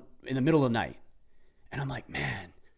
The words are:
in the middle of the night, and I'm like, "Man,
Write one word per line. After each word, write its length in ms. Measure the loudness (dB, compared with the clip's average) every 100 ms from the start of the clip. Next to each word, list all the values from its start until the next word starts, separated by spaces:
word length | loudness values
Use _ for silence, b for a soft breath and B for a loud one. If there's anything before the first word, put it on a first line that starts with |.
| -6 -16 -4
in 100 | 0
the 60 |
middle 220 | 4 6
of 80 | 4
the 20 |
night, 240 | 2 -2 -6 -18 -20 -20 -20 -20 _ -12
and 100 | -6
I'm 80 | -6
like, 180 | -6 -8
"Man, 460 | -4 -4 -4 -10 -18 -20